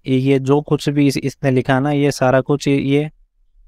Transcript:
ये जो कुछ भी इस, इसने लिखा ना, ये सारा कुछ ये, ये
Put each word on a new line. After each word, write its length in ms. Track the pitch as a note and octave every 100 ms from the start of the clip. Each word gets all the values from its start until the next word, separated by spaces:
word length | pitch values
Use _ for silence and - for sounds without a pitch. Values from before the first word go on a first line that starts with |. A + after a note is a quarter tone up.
| -
ये 320 | C3 C3+ C3+
जो 220 | C3 C#3+
कुछ 280 | D3 D3 -
भी 180 | D3 C#3+
इस, 100 | -
इसने 340 | C3+ - C#3
लिखा 280 | B2+ B2+ C3
ना, 120 | C#3+
ये 200 | D3 C#3+
सारा 300 | - B2+ C3
कुछ 260 | C3 C#3+ C#3+
ये, 100 | C#3
ये 320 | C3+ C#3 D3+ - _ _ _ _